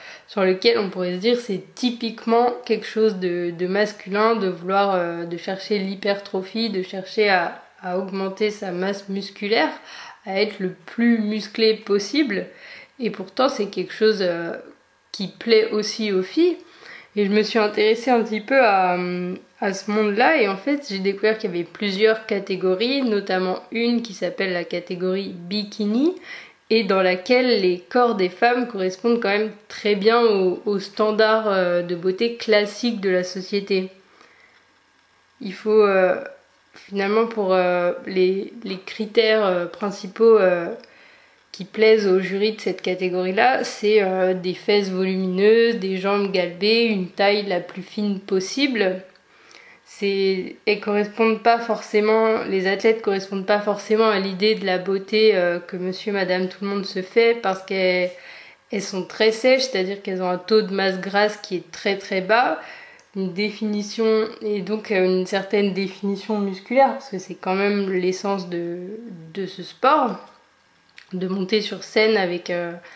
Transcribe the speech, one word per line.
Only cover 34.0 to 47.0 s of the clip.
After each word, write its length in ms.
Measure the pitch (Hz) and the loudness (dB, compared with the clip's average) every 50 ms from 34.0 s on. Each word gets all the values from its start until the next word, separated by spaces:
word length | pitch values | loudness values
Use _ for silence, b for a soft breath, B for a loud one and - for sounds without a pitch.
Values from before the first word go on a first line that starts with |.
| b b b b b b b b b b b b b b _ _ _ _ _ _ _ _ _ _ _ _ _ - | b b b b b b b b b b b b b b _ _ _ _ _ _ _ _ _ _ _ _ _ -14
Il 120 | 247 196 185 | -12 -12 -12
faut, 300 | - - 214 214 220 208 | -6 -2 2 6 6 6
euh, 320 | 202 190 190 185 180 - - - - - - _ _ _ _ _ _ - | 6 6 4 4 4 2 0 -4 -10 -14 -18 _ _ _ _ _ _ -20
finalement 540 | - - - 196 202 196 196 208 220 226 233 | -20 -16 -8 -4 -4 -2 0 2 2 0 0
pour, 260 | 226 220 202 185 185 | -2 -2 0 2 2
euh, 400 | 185 180 180 180 180 175 175 175 - - - | 2 2 2 2 2 0 0 -2 -4 -6 -4
les, 440 | 190 190 185 185 190 196 - - - 240 - | 0 2 2 2 2 0 -4 -8 -10 -12 -10
les 160 | 196 190 185 | -10 -10 -10
critères, 640 | - - - - 220 208 208 233 220 220 220 220 208 | -10 -10 -8 -8 -8 0 2 2 4 4 4 4 4
euh, 200 | 190 180 175 175 170 | 2 2 0 -2 -4
principaux, 720 | - - 214 202 190 - - 185 - - 226 226 220 214 | -6 -6 -6 -6 -6 -8 -10 -10 0 4 6 8 8 8
euh, 260 | 190 185 180 175 170 170 226 - b b b b b b b b b b b b b _ | 6 6 4 2 0 -4 -8 -10 b b b b b b b b b b b b b _
qui 140 | - - 190 | -16 -14 -14
plaisent 420 | - - 220 214 220 220 220 208 196 | -10 -2 2 4 6 6 6 4 4
au 120 | 185 190 | 2 2
jury 340 | 190 175 190 196 208 220 214 | 2 0 -2 0 0 -2 -2
de 80 | - | -2
cette 200 | - 196 180 - | -6 -6 -6 -4
catégorie-là, 800 | - 185 185 180 190 185 175 185 180 185 185 208 240 254 269 262 240 | -4 -4 -4 -2 -2 -2 -2 -2 -2 0 2 2 4 4 2 2 -2
c'est, 380 | - - - - 208 214 214 | -6 -6 -2 0 2 4 4
euh, 320 | 202 185 185 185 185 185 185 | 4 2 2 2 2 2 0
des 220 | 185 175 185 170 | 0 -2 -4 -6
fesses 340 | - - - 208 208 202 190 | -4 0 2 2 2 2 0
volumineuses, 840 | 185 185 190 190 190 185 190 185 180 185 202 214 226 233 233 233 233 | -2 -2 0 0 0 0 -2 -2 0 4 4 6 6 6 6 4 2
des 220 | 233 185 190 190 185 | 0 -2 -4 -4 -2
jambes 340 | 180 196 202 202 202 196 | 0 0 0 0 0 0
galbées, 540 | 185 180 175 175 170 175 190 214 226 233 233 | 0 0 -2 -2 -2 -2 0 2 4 4 4
une 240 | 226 214 190 | 2 2 0